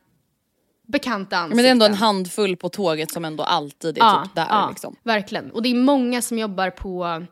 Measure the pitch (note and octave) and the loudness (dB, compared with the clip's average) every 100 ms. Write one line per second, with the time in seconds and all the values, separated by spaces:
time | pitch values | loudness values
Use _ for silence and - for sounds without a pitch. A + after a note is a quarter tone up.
0 | _ _ _ _ _ _ _ _ - G3 | _ _ _ _ _ _ _ _ -4 -4
1 | B3+ G#3 F#3+ F#3+ E3+ A3+ B3+ B3 G#3+ G3+ | -2 -6 -4 -4 0 4 6 6 6 4
2 | A3 G3 F3+ - G3 F3 F3 G#3 F3+ D#3 | 0 0 -2 -2 -2 -2 -6 -4 -2 -2
3 | D#3+ F3 D#3+ D3+ - E3+ D3 - E3 - | -4 -8 -8 -4 0 0 -2 -8 -4 4
4 | A3+ F3+ F#3+ - D#3+ G#3+ D#3+ - - - | 4 4 0 -4 0 0 0 -6 -14 -8
5 | A#3+ G#3+ G3+ F#3 - A3+ B3+ A#3+ C4 C#4 | -2 -2 -2 -8 -8 -4 0 2 4 4
6 | A#3+ B3 A#3 A3+ G#3+ F#3 F#3 F3+ G3 F3+ | 2 -2 -4 -4 -4 -2 -4 -4 -8 -6
7 | E3+ E3 F3 | -4 -6 -10